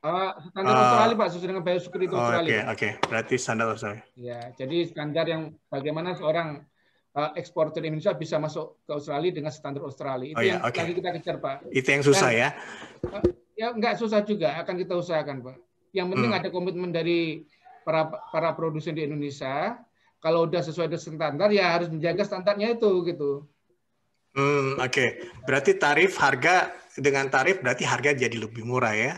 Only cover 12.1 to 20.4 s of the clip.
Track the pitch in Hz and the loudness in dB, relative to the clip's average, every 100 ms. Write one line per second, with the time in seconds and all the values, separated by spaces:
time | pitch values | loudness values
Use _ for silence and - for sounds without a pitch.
12.1 | 139 127 117 131 - - - - - - | 6 6 4 2 0 -14 -16 -16 -10 -8
13.1 | 196 185 - _ - 226 233 226 208 226 | 0 0 0 _ -6 -4 0 -2 0 0
14.1 | 214 208 208 156 151 170 180 180 180 165 | 0 0 0 0 -2 -6 -4 -2 -2 0
15.1 | 160 143 135 123 131 _ _ _ 190 180 | -2 -2 -8 -10 -16 _ _ _ -4 -2
16.1 | 185 233 196 175 175 180 175 180 165 160 | 0 2 0 -2 -4 -4 -4 -4 -2 0
17.1 | 170 165 156 - _ - - - 156 156 | 0 0 -6 -12 _ -20 -14 -2 0 0
18.1 | 156 - 165 165 160 165 156 160 160 147 | -4 -6 -2 0 0 -4 -4 -6 -4 -4
19.1 | 151 143 139 135 139 185 240 - _ _ | -4 -6 -6 -6 -2 -2 -6 -14 _ _
20.1 | _ 160 165 | _ 0 2